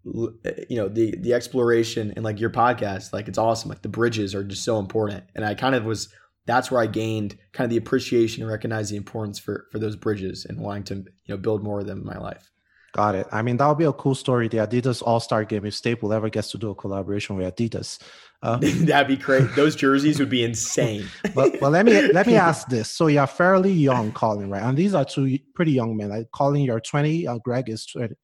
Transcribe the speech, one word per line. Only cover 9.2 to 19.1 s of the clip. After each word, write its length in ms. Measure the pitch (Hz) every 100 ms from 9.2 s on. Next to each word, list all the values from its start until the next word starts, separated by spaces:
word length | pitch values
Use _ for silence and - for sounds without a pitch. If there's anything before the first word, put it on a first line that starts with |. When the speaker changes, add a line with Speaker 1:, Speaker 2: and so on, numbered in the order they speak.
| 107 101
Speaker 1:
for, 300 | - 101 -
for 60 | 107
those 180 | 107 104
bridges 520 | 113 101 95 90 -
and 100 | 107
wanting 240 | 104 101 98
to, 100 | 98
you 100 | 92 _ -
know, 80 | 101
build 260 | 110 107
more 160 | 104 101
of 60 | 101
them 140 | 98
in 60 | 101
my 120 | 98
life. 320 | 104 - _ _ _ _ _
Speaker 2:
Got 220 | - 104 95
it. 120 | -
I 120 | 107
mean, 120 | 117 123
that 100 | 143
would 100 | 151
be 80 | 165
a 80 |
cool 220 | 131 139 135
story, 340 | - 123 113
the 80 | 113
Adidas 460 | 107 123 127 117 -
All-Star 400 | 117 - 113 107
Game, 200 | 107 104
if 100 | -
Staple 360 | 117 117 104
ever 180 | 110 107
gets 220 | 107 104
to 60 | 107
do 140 | 110
a 40 | 95
collaboration 600 | 101 98 95 101 - 98
with 180 | 92 92
Adidas. 440 | 117 101 - - - - - _
Uh, 140 | - 117
Speaker 1:
<laughs> 40 |
That'd 460 | 147 - 160 143
be 160 | 135